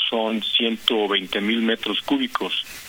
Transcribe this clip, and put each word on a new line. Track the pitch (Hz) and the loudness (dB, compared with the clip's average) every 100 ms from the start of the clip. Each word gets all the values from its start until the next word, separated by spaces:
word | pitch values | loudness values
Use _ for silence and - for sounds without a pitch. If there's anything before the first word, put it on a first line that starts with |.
| - | 2
son | 117 110 113 | 2 0 0
ciento | 101 - 117 110 - 113 101 | 0 2 2 0 0 2 4
veinte | 98 92 104 | 2 0 -2
mil | 104 117 | 0 2
metros | 113 113 - 98 | 2 0 -2 -2
cúbicos, | - 139 123 - 92 - - - | 0 0 0 -2 -2 -4 -6 -12